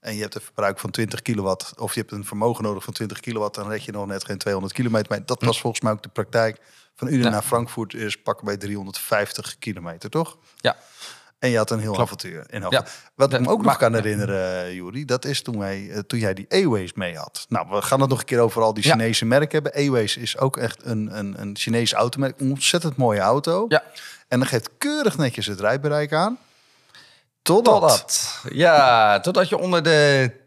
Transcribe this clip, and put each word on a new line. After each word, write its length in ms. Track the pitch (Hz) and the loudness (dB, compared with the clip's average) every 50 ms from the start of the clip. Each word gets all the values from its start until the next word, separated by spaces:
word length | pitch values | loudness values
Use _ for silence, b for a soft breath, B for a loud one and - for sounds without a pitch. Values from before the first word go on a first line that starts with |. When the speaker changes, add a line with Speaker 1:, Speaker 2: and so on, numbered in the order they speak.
Speaker 1:
en 140 | _ 110 110 | _ -8 -6
je 60 | 104 107 | -6 -6
hebt 120 | 101 - | -6 -8
een 60 | 104 | -12
verbruik 380 | - - _ - 104 98 98 - | -14 -12 _ -2 0 0 0 -2
van 120 | - 98 | -6 -8
twintig 320 | - - 113 104 - - - | -2 -2 -2 -2 -2 -8 -4
kilowatt, 500 | - 117 104 98 95 92 92 - - - - | -2 -2 0 2 0 0 -2 -4 -14 -12 -8
of 160 | 117 101 - | -8 -6 -4
je 60 | - | -4
hebt 120 | 110 - - | -6 -6 -6
een 120 | 101 101 | -10 -10
vermogen 400 | - - 104 107 120 120 - 113 | -8 -4 0 0 0 0 0 -4
nodig 200 | 104 104 95 - | -4 -4 -4 -8
van 80 | - - | -10 -10
twintig 280 | - 117 104 98 - | -8 -8 -8 -8 -10
kilowatt, 340 | - - 117 110 104 104 - | -10 -8 -6 -4 -4 -4 -4
dan 140 | - 104 101 | -6 -8 -8
red 160 | 107 104 - | -8 -8 -8
je 80 | - 104 | -8 -10
nog 140 | 104 101 | -8 -8
net 180 | 98 101 98 - | -8 -8 -10 -8
geen 140 | - 104 92 | -8 -10 -6
tweehonderd 360 | - 107 101 95 95 95 - | -2 -2 -2 -2 -2 -6 -4
kilometer 320 | - 127 120 110 110 107 - | -2 -2 0 2 0 0 0
mee. 140 | - 101 98 | -4 -6 -4
Dat 160 | - 127 - | -4 -6 -2
Speaker 2:
Hm. 60 | - | 0
Speaker 1:
was 140 | 123 113 - | 0 0 0
volgens 220 | - 123 113 - - | -2 -4 -6 -2 -2
mij 100 | 117 110 | -2 -2
ook 100 | 104 - | -2 -6
de 60 | - | -12
praktijk. 520 | _ - 107 - - 117 113 110 110 _ b b b b b b b | _ -6 -6 -2 0 0 0 0 -2 _ b b b b b b b
Van 140 | _ - 131 | _ -6 0
Uden 140 | 156 131 120 | 0 2 2
Speaker 2:
Ja. 60 | 117 | 2
Speaker 1:
naar 120 | 107 104 - | 0 0 -2
Frankfurt 520 | - 127 120 117 117 - - 113 98 - | 0 0 0 -2 -2 -6 -8 -8 -8 -8
is 280 | - 113 107 101 - _ | -8 -6 -6 -8 -8 _
pakken 220 | - 107 - - | -6 -6 -4 -4
bij 100 | 104 101 | -6 -6
driehonderdvijftig 1000 | 101 104 101 104 104 98 95 95 - - - - 107 104 - - - 104 - - _ | -6 -6 -8 -8 -8 -8 -10 -12 -12 -6 -2 0 -2 -2 -2 -6 -10 -10 -12 -12 _
kilometer, 520 | - 117 101 90 85 85 82 85 - 107 | -10 -10 -10 -10 -10 -14 -14 -12 -14 -6
toch? 280 | - 156 165 160 - _ b b b | -4 -4 -4 -4 -6 _ b b b
Speaker 2:
Ja. 200 | b - - - B B B B B B B B B B B B _ | b -2 -2 -2 B B B B B B B B B B B B _
Speaker 1:
En 120 | - 127 | -2 0
je 60 | 120 | 2
had 140 | 113 107 - | 2 0 0
een 80 | 117 110 | 0 -4
heel 140 | 107 110 104 | -2 -2 0
Speaker 2:
Klopt. 140 | 92 123 | 0 0
Speaker 1:
avontuur 380 | - - - - 92 85 80 - - | 0 -2 -10 -12 -14 -14 -14 -16 -14
in 100 | - 107 | -14 -10
Speaker 2:
Ja. 80 | 98 92 | -6 0
Speaker 1:
Elf. 400 | 90 131 - - - - - _ _ | 0 0 -2 -2 -14 -20 -20 _ _
Wat 180 | _ 135 135 127 | _ 2 2 4
ik 60 | 123 | 2
me 40 | 123 | 2
Speaker 2:
Ja, 60 | - | 2
Speaker 1:
ook 60 | - | 2
nog 100 | 110 104 | 2 4
Speaker 2:
maar 100 | 143 135 | 2 4
Speaker 1:
kan 180 | - - 117 113 | 4 4 2 2
herinneren, 680 | 113 104 107 104 104 104 95 98 95 92 92 92 92 90 | 2 0 0 -2 -2 -2 -2 -2 -2 -2 -2 -2 -4 -6
eh, 100 | 90 90 | -6 -8
Juri, 300 | 92 90 90 101 131 151 | -10 -10 -10 -10 -10 -4
dat 200 | 131 127 - - | -2 -2 -2 -2
is 180 | 131 139 - - | -4 -6 -6 -6
toen 160 | - 120 107 | -6 -6 -4
wij, 320 | 101 98 98 98 98 98 | -4 -6 -6 -8 -10 -10
eh, 80 | 82 104 | -10 -10
toen 200 | 98 _ - 117 | -8 _ -4 -2
jij 160 | 110 101 95 | 0 0 -2
die 120 | 95 104 - - | -4 -6 0 2
A-Ways 380 | 185 196 170 120 104 92 87 - | 2 4 4 2 0 -2 -4 -8
mee 240 | - 95 87 85 | -6 -6 -6 -6
had. 300 | 78 73 - _ - - _ | -8 -12 -12 _ -16 -12 _
Nou, 200 | - - 85 85 | -6 -6 -4 -2
we 120 | 95 104 101 | -4 -4 0
gaan 180 | - - 135 | 0 2 2
het 80 | 139 131 | 4 2
nog 80 | 135 120 | 2 -2
een 60 | - | -2
keer 160 | - 127 120 | -2 2 4
over 220 | 117 113 107 117 113 | 4 4 4 2 2
al 120 | 110 107 | 2 2
die 100 | 107 101 | 2 2
Speaker 2:
Ja. 40 | 139 | 2
Speaker 1:
Chinese 340 | 160 113 113 117 113 - - | 2 4 2 0 0 0 0
merken 380 | 113 123 139 151 147 - 156 147 | 2 4 2 2 2 0 -2 -2
hebben. 200 | 147 - 143 143 | -2 -2 0 0
A-Ways 300 | 143 131 120 110 101 - | 2 2 2 0 0 -2
is 220 | - 120 110 - - | -6 -6 -8 -4 0
ook 180 | 135 135 131 | -2 -2 0
echt 280 | - 127 113 - - - | -2 -4 -4 -4 -6 -8
een, 340 | - 117 110 107 107 - 107 | -6 -4 -4 -4 -4 -6 -8
een, 220 | 101 101 95 - | -8 -8 -8 -10
een 160 | 104 101 101 | -10 -10 -8
Chinese 380 | 107 - - 113 117 117 107 - | -6 -4 -2 0 0 0 0 0
automerk, 460 | - 107 120 - 131 139 131 123 _ | 0 0 0 0 -2 -4 -4 -2 _
een 100 | 139 131 | -2 -2
ontzettend 460 | 139 135 - - - 175 170 165 135 | -2 0 0 0 0 2 0 -2 -2
mooie 240 | 127 131 117 107 101 | 2 2 2 2 4
auto. 440 | 95 98 120 143 143 165 165 185 214 233 | 4 4 2 2 2 0 0 0 0 2
Speaker 2:
Ja. 140 | - 156 - B B B B B B B B B | 2 0 0 B B B B B B B B B
Speaker 1:
En 100 | - 123 | 0 0
dan 100 | 131 127 | 0 2
geeft 220 | - 117 - - _ _ | 0 -2 -2 -2 _ _
keurig 380 | - 285 294 - 294 214 - | -4 -4 -2 0 0 0 0
netjes 300 | 151 151 127 - - 104 | 2 -2 -2 -2 -4 -6
het 140 | - 104 92 | -6 -6 -2
rijbereik 520 | 98 104 120 139 139 151 147 151 151 147 151 | 0 0 0 0 0 0 0 0 -2 0 0
aan. 260 | 156 175 208 247 254 b b b b b b b b b b b b b b b b b b _ _ _ | 2 2 0 -2 -4 b b b b b b b b b b b b b b b b b b _ _ _
Totdat 380 | - 165 202 233 233 214 208 | 4 4 6 8 8 6 8
Speaker 2:
Totdat. 600 | 170 156 120 98 - - - - - - - - - - - | 8 6 6 4 2 -2 -4 -4 -4 -4 -8 -10 -12 -10 -2
Ja, 680 | - 160 170 160 147 139 127 120 117 110 107 104 101 | 4 6 8 8 8 8 8 8 8 8 6 6 4
totdat 280 | - 170 185 185 185 170 | 2 0 2 2 2 2
je 100 | - - | 2 -2
onder 240 | - 185 180 170 151 | 0 2 2 2 4
de 480 | 160 165 151 147 147 143 135 131 123 117 - _ | 6 6 6 8 6 6 6 4 2 -2 -6 _